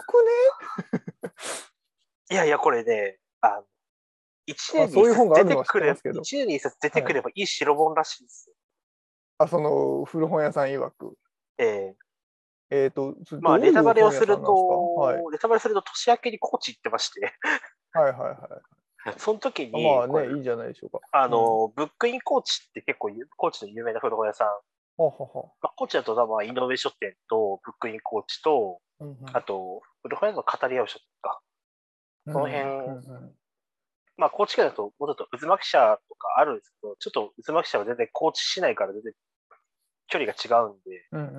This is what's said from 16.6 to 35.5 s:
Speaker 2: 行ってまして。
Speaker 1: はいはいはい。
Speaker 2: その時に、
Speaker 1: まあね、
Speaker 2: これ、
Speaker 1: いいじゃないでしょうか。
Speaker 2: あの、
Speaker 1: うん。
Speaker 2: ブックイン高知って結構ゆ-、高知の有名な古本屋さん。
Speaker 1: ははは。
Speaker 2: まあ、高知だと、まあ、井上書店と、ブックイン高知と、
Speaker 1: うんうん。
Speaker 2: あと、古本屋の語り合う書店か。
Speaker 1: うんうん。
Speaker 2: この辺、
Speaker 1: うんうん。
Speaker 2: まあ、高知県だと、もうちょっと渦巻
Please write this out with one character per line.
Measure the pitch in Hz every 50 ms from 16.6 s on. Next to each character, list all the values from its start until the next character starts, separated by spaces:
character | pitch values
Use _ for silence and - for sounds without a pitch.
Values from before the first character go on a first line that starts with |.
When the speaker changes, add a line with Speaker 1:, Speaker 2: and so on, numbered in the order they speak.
| - -
Speaker 2:
行 | - _
っ |
て | _ 220
ま | - -
し | - -
て。 | - 101 101 - - _ - 294 - - - - _ _ _ _
Speaker 1:
は | - 165 147 135
い |
は | 120 127
い | - -
は | - - - - - - - _ _ _ _ _ _ _ - 107 -
い。 | -
Speaker 2:
そ | - 208 220
の | 208
時 | - 262 - - 139
に、 | 113
Speaker 1:
ま | 110 120 - 156 139 123 120
あ |
ね、 | 131
Speaker 2:
こ | 143 156
れ、 | 135 123 139
Speaker 1:
い | 147
い |
じ | 131 127
ゃ | 117
な | 117 117
い | 123
で | -
し | -
ょ | -
う | -
か。 | - - - _
Speaker 2:
あ | - 143 131 123
の、 | 120 117 113 117 110 110 113
Speaker 1:
う | 107
ん。 | 110
Speaker 2:
ブ | 139 151
ッ | 151 _ _
ク | 233 240
イ | 247
ン | 247
高 | - - 285 247
知 | - - - - - _
っ |
て | _ 107
結 | - - - -
構 | - 104
ゆ-、 | 101 113 120 - _
高 | - - 165
知 | - -
の | 107 101
有 | 104 113 117
名 | 117
な | 110 110
古 | - 113 110
本 | 110 110
屋 | 107
さ | - - 110
ん。 | 104
Speaker 1:
は | 101 101 - _ _ _ _ _ _ - 165 147
は |
は。 | - - 139 - - 131 - - _ _
Speaker 2:
ま | - -
あ、 | -
高 | - 262
知 | -
だ | - 143
と、 | 123 117 110 120 117
ま | 110 - 107
あ、 | 107
井 | 113 123
上 | 127 127 127 131 127
書 | - 131
店 | - _ 107 98 - _ _ -
と、 | 113 110 107 98 98 92
ブ | - 113
ッ | -
ク | _ - 113
イ | 110
ン | 110
高 | - - 117 -
知 | - - - -
と、 | - 160 151 123 104 95 - - _ _ _ _
Speaker 1:
う | 151
ん | 147
う |
ん。 | 135 123 135 127 -
Speaker 2:
あ | 120
と、 | - - 98 95 92 90 95 - - _ _ _
古 | - 120 -
本 | - 202 214
屋 | 202
の | 139
語 | - - - - 139 127
り | 131 127
合 | 110
う | -
書 | - -
店 | _ _ _ _
か。 | - - - - _ _ _ _ _ _ _ _ _ _ _ _ _ _ _ _ _
Speaker 1:
う | 151
ん |
う | 151 143
ん。 |
Speaker 2:
こ | 147 135
の |
辺、 | 143 143 139 139
Speaker 1:
う | 135 135 131 131
ん | 135
う | 123 131 131 127 123 123
ん。 | 127 _ _ _ _ _ _ _ _ _ _ _ _ _ _ _ _ _
Speaker 2:
ま | - 160 143
あ、 |
高 | - - 208
知 | - -
県 | - -
だ | 135
と、 | - - 104 104 - _
も | 147
う | 151
ち |
ょ |
っ | 135 - - -
と | -
渦 | 120 143
巻 | 165